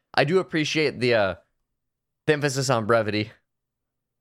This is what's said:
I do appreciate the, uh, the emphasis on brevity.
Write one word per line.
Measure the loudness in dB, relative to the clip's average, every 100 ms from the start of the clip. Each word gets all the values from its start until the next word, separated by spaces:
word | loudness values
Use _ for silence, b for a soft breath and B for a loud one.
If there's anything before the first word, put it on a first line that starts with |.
| _
I | -2
do | 2 0
appreciate | 0 -4 -2 0 -2 0
the, | 0
uh, | 2 2 -2 _ _ _ _ _ _ _ _ -2
the |
emphasis | 0 0 -2 0
on | 0 2
brevity. | 0 2 -2 -4 -10 _ _ _ _ _ _ _ _